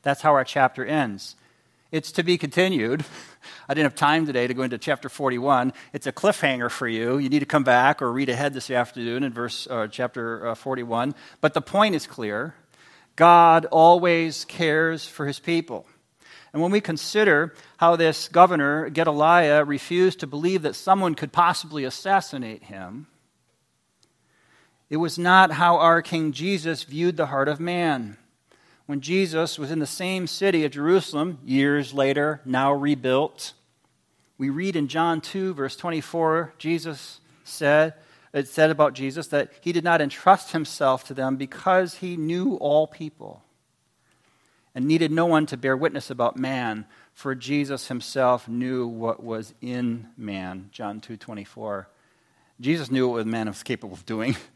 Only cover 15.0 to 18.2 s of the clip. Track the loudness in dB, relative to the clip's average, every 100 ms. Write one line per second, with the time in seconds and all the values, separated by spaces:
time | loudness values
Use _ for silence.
15 | -10 -8 -6 -6 -2 -2 -4 -12 -14 _
16 | _ _ -20 -20 _ -4 0 0 -2 -8
17 | -4 2 4 4 2 -8 -20 _ 4 4
18 | 2 0